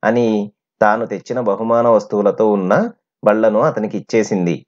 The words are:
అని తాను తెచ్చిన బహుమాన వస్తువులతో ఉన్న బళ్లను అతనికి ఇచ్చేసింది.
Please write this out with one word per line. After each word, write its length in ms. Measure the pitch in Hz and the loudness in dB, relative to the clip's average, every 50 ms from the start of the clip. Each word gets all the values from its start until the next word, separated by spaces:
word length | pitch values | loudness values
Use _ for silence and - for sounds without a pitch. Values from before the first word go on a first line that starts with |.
| - | 0
అని 480 | 101 113 120 120 113 110 104 101 104 _ _ _ _ _ _ | 0 0 2 0 2 0 -2 -2 -6 _ _ _ _ _ _
తాను 240 | 110 104 107 113 117 | 2 2 2 0 -2
తెచ్చిన 340 | 104 104 95 - - 123 123 | -6 -8 -10 -8 -8 -8 -4
బహుమాన 480 | 123 107 98 98 113 113 117 117 117 117 | -2 -2 -4 -2 -2 -2 0 2 2 4
వస్తువులతో 640 | 113 107 101 - - 104 104 101 95 - 110 110 | 2 2 2 0 -4 0 0 0 0 2 0 2
ఉన్న 400 | 104 101 95 92 104 156 220 240 - _ _ _ _ _ - | 2 0 0 0 0 0 0 -2 -6 _ _ _ _ _ 0
బళ్లను 360 | 107 104 107 110 110 107 107 | 0 2 4 2 2 2 2
అతనికి 380 | 127 156 - 110 107 104 - 101 | 0 0 -2 -2 -6 -6 -6 -8
ఇచ్చేసింది. 680 | - _ - 113 107 - 110 95 90 85 85 - - | -10 _ -2 -2 0 0 -2 -2 0 -2 -2 -4 -8